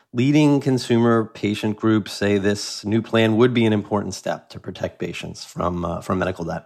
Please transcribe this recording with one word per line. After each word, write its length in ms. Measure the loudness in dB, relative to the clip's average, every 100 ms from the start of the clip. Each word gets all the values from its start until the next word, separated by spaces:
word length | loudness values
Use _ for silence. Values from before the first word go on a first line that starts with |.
| _
leading 480 | 0 2 6 6 4
consumer 640 | 2 0 2 4 4 4
patient 540 | 0 -4 -4 -2 -4 -2
groups 340 | 2 0 0
say 280 | -4 0 0
this 440 | 0 -2 -6 -8
new 180 | -2 -2
plan 360 | 0 2 2 4
would 160 | 4
be 120 | 4 2
an 60 |
important 440 | 2 0 -4 -4 -6
step 340 | -6 -8 -10
to 100 | -16
protect 400 | -14 -8 -8 -6
patients 460 | -8 -8 -12 -14 -14
from, 400 | -6 -4 -4 -4
uh, 160 | -6
from 160 | -4 -2
medical 260 | -2 -4
debt. 220 | -8 -8